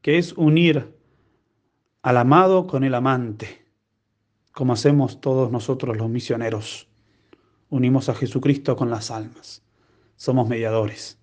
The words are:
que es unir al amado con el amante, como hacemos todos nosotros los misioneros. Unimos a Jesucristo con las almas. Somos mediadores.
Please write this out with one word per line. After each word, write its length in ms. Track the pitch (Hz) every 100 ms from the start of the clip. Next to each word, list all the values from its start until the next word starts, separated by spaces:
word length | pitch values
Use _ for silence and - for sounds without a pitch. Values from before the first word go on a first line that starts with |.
que 180 | - 160
es 140 | 170
unir 600 | - 156 156 170 151 117 _ _ _ _ _ _ _ _ _ _ _
al 140 | 131 123
amado 500 | 120 156 190 190 180
con 160 | 135
el 100 | 135
amante, 720 | 123 131 127 120 107 101 - _ _ _ _ _ _ _ _ _
como 220 | - 127
hacemos 460 | 113 143 143 135 -
todos 300 | 139 131 123
nosotros 460 | 123 107 131 127 110
los 120 | 113
misioneros. 800 | 120 - 117 113 110 110 - _ _ _ _ _ _ _ _ _
Unimos 400 | 139 123 135 135
a 60 |
Jesucristo 600 | 113 127 131 139 139 - 123
con 140 | 123
las 200 | 113 110
almas. 540 | 113 110 - - - _ _ _ _ _
Somos 320 | _ - 127 113
mediadores. 680 | 117 113 110 107 - - -